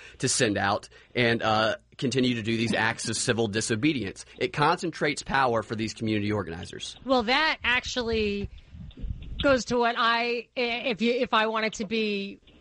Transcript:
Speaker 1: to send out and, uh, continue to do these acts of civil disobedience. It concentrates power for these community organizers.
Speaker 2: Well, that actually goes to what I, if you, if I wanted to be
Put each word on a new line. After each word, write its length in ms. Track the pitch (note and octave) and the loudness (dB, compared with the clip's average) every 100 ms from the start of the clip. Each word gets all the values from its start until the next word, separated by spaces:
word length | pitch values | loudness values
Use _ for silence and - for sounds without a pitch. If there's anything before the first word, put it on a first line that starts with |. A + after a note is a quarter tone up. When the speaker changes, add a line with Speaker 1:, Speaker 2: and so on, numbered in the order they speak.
| - - | -20 -4
Speaker 1:
to 100 | C3 | 0
send 300 | - A#2+ G2 | 2 2 2
out 320 | G2 G#2 - - - | 2 0 -4 -20 -6
and, 280 | - A#2+ A#2 | 0 2 2
uh, 340 | A2 A2 A2 - _ - | 2 2 2 0 _ -4
continue 360 | C3 C3 B2+ | -2 2 2
to 80 | A#2+ | 0
do 140 | G#2+ A2+ | 0 0
these 180 | A2+ | 2
acts 340 | G2 A2 A#2 - | 2 0 0 -4
of 80 | G#2+ | -2
civil 300 | - A2+ A2+ | 0 2 2
disobedience. 760 | A2 - A2 D3 C#3 F#2+ - - - | 0 0 0 0 0 -4 -10 -12 -4
It 140 | A2+ | -4
concentrates 720 | - D3+ F3+ E3+ - D3+ C#3 | 2 2 2 -2 -2 -2 -2
power 400 | - C#3 C3 A2+ | 0 2 4 2
for 140 | G#2+ A2 | 0 -4
these 180 | A2 | -4
community 380 | - A2 G#2+ G#2 | -2 0 0 0
organizers. 640 | G#2 E2 E2 F#2 - - - | -2 -2 -8 -10 -12 -12 -8
Speaker 2:
Well, 180 | B3 B3+ | 0 2
that 340 | G#3+ C4+ D#4 C4+ | 2 2 2 0
actually 880 | A#3 B3 - B3+ A3+ A3 G#3 G3+ G3+ - - - - - - - - - | 0 0 0 -4 -2 0 0 -2 -6 -10 -18 -18 -16 -10 -8 -8 -10 -2
goes 240 | C#4+ C4 - | 2 2 2
to 120 | B3 | 0
what 160 | A#3 A#3 | 0 2
I, 500 | A3+ A#3 A#3+ A#3+ - C4 | 0 2 0 -4 -6 -4
if 460 | A#3+ A#3 B3+ G3 | -2 -2 -4 0
you, 100 | A#3 | 2
if 220 | A#3+ A#3+ | 2 2
I 120 | A3+ A3 | 2 2
wanted 280 | A3 A3 | 0 -2
to 100 | - | -4
be 560 | G3 A3+ G#3+ G3+ G3 G3 - - | -2 0 0 -2 -6 -12 -20 -20